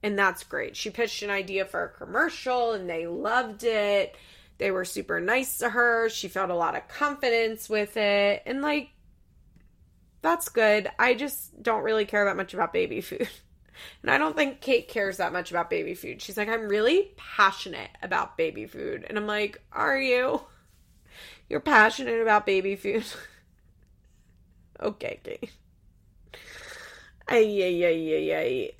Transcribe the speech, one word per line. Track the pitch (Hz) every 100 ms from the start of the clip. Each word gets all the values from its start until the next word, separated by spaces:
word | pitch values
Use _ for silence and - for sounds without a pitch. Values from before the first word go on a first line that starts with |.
And | 214 202
that's | 196 185
great. | - - - -
She | 214
pitched | 220 226 -
an | 208
idea | 196 185 190 190
for | 170
a | 165
commercial, | - 214 - 349 - 262 247 233
and | 214 180
they | 165 170
loved | 175 233 240 233 208
it. | 233 220 208 202 - - - - - _
They | 196
were | 185 180
super | - 180 170
nice | 180 247 262 -
to | 240
her. | 226 240 226 226
She | 220 190
felt | 190 185
a | 175
lot | 165 -
of | -
confidence | - 294 285 262 233 226 220 -
with | 214 208 226
it, | 208 202 202 202 -
and, | 262
like, | 294 294 254 _ _ _ _ _ - - - _ - _ _ _
that's | 320 339 -
good. | - 220 208 196 -
I | 240 233
just | 269 - - -
don't | 226 220
really | - 220 208
care | 208 202
that | 190
much | 185
about | - 170
baby | 180 180 -
food. | 180 - -
<laughs> | - _ _ _ - - -
And | -
I | 277
don't | 311 311
think | 277 254
Kate | - 247 -
cares | 233 196 185
that | 170
much | 175 170
about | 175 175
baby | 170 160
food. | 175 - -
She's | - 202
like, | 208
"I'm | 226 214
really | 202 226 349 403 -
passionate | - - 196 - - - 101 -
about | 180 175 143 -
baby | 160 - 110
food." | - - - -
And | 214
I'm | 208
like, | 208 208 - _
"Are | - - 269
you? | 269 247 254 - - - _ _ _ _ _ - - - _
You're | -
passionate | - 302 320 320 254 226
about | 226 208 208
baby | 190 190 196
food?" | 202 214 214
<laughs> | - - - _ _ _ _ _ _ _ _ _ _ _ _ _ -
Okay, | - 208 - -
Kate. | - - - - _ _ - _ _ _ - - - - - - - - - - -
Ay, | 233 220 208
ay, | 185 175 175
ay, | 165 160 156
ay, | 156 160
ay. | 139 127 104 -